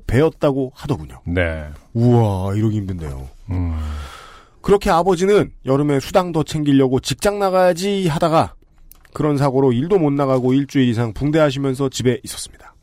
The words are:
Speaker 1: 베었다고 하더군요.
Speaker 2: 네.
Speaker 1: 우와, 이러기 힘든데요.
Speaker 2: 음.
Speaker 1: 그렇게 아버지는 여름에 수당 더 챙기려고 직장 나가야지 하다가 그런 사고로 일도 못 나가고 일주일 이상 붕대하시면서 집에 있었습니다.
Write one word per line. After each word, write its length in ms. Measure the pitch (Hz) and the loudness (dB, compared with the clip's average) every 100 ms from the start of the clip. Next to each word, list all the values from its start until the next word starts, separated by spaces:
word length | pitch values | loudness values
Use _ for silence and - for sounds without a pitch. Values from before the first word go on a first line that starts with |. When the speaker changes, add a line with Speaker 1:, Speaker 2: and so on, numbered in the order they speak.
| - | 0
Speaker 1:
베었다고 640 | 113 156 - 151 135 131 - | 0 0 0 -2 -2 -6 -8
하더군요. 460 | 143 104 73 - - | -8 -6 -8 -12 -6
Speaker 2:
네. 400 | 87 85 80 76 73 _ | -2 -2 -4 -12 -16 _
Speaker 1:
우와, 600 | 117 120 120 110 95 98 101 | 0 4 4 2 0 -4 -2
이러기 220 | 110 107 | -2 -2
힘든데요. 500 | 95 90 76 67 67 - - | -6 -8 -10 -12 -14 -18 -8
Speaker 2:
음. 260 | 90 87 80 76 73 71 - - - - _ | -6 -4 -6 -8 -10 -14 -18 -20 -20 -20 _
Speaker 1:
그렇게 280 | - 202 208 | 0 0 2
아버지는 640 | 170 175 175 190 202 151 - 127 | 2 2 0 2 2 0 -6 -2
여름에 340 | 139 147 139 | 0 2 -2
수당 320 | - 190 180 | 0 0 0
더 120 | 160 | -4
챙기려고 560 | 143 156 147 135 135 131 | -4 -2 2 4 4 0
직장 400 | - 135 208 202 | -2 -2 -2 0
나가야지 680 | 196 185 185 170 196 196 180 | 0 4 2 2 -2 -2 -2
하다가 480 | 156 170 160 107 - _ _ - - _ | 0 2 2 0 -6 _ _ -20 -20 _
그런 240 | - 151 143 | -4 -2 2
사고로 360 | 143 131 135 | 2 4 2
일도 260 | 120 165 196 | 2 2 2
못 120 | 147 | 2
나가고 420 | 143 139 131 127 | 0 0 0 2
일주일 360 | 135 139 143 127 | 0 0 0 2
이상 240 | 113 120 | 0 -4
붕대하시면서 760 | 101 143 160 151 135 139 127 135 | -2 0 2 2 0 -4 -2 -4
집에 300 | - 120 123 | -2 -2 -2
있었습니다. 500 | - - - - - _ | -8 -14 -14 -18 -20 _